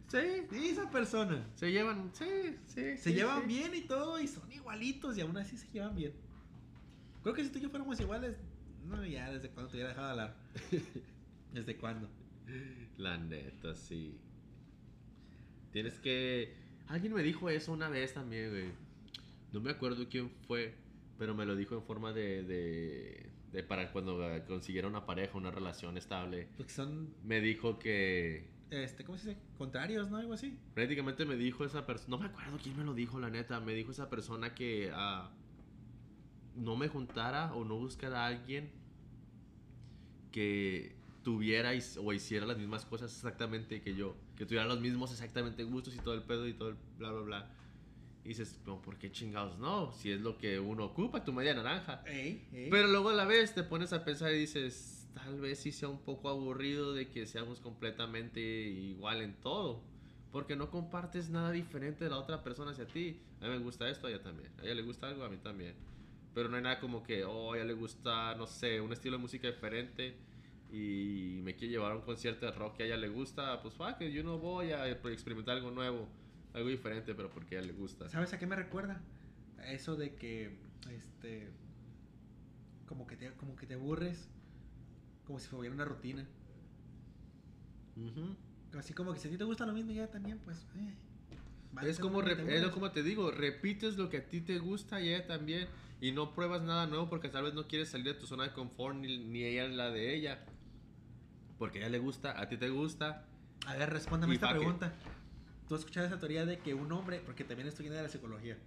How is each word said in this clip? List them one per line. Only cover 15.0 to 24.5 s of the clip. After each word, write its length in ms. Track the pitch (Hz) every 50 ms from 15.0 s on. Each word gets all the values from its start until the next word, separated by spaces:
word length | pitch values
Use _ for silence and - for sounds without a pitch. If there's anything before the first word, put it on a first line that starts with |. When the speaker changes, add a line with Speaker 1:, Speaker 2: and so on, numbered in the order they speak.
| - - - - - - - - - - - - - -
Speaker 1:
Tienes 280 | - 104 110 117 - -
que, 540 | - 135 127 127 131 127 127 123 117 110 - - - - - - - -
alguien 260 | 147 170 185 220 220
me 100 | 208 156
dijo 260 | 156 170 165 180 175
eso 220 | 156 156 156 -
una 180 | 165 160 160 156
vez 240 | 147 131 131 131 135
también, 360 | 147 131 120 113 113 110 110
güey. 160 | 104 98 92 90 87 - 73 - - - - - - - - - - - - - -
No 80 | 104
me 100 | 110 131
acuerdo 360 | 139 - 131 123 123 120 123 120
quién 200 | - 127 123 120 - - - -
fue, 280 | 120 120 117 110 - - - - - - - - - -
pero 160 | 110 110 110
me 120 | 107 104
lo 100 | 101 101
dijo 200 | 98 101 - 117
en 80 | 113 107
forma 280 | - 113 110 110 110 110
de... 300 | 110 107 101 98 95 92
de, 880 | 90 92 90 87 82 82 82 82 82 73 64 55 50 50 50 - - - - - -
de 120 | - 95 87
para 280 | - 101 92 92 87
cuando, 320 | - 98 92 92 90 87 87 85 82
eh, 100 | 82 82
consiguiera 400 | -